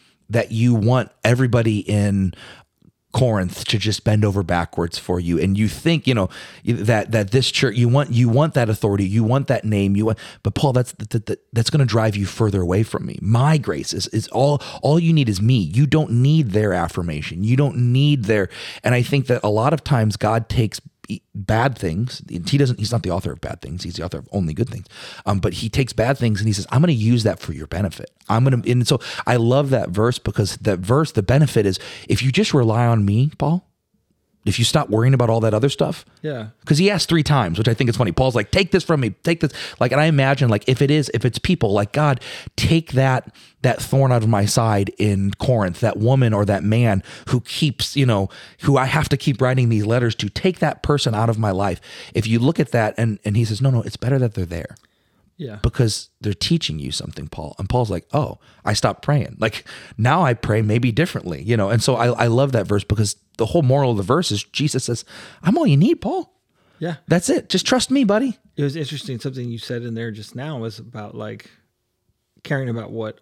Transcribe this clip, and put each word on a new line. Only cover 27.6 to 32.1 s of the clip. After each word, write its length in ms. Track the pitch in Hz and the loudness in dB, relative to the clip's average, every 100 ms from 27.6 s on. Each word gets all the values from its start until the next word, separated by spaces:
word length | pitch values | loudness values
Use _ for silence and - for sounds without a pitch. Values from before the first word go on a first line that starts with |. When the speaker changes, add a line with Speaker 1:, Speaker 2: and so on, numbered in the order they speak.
| 76 | -8
Speaker 1:
benefit." 420 | 80 98 - - _ - | -4 -4 -6 -16 _ -2
I'm 160 | 107 131 | 2 4
gonna, 160 | 123 - | 2 2
and 220 | 123 120 | 0 2
so 140 | 131 - - - | 0 -2 -8 -2
I 80 | 120 | 2
love 340 | 117 131 143 | 2 2 2
that 180 | 131 - | 0 -2
verse 280 | 90 113 123 | 0 0 0
because 380 | - 107 101 - | -4 -2 -2 -2
that 200 | 110 92 | -2 -2
verse, 320 | 92 131 160 | 0 2 2
the 100 | - | 0
benefit 440 | 98 131 151 - 101 | 2 4 4 2 0
is 120 | 95 - - | 0 -6 -12
if 160 | - | -4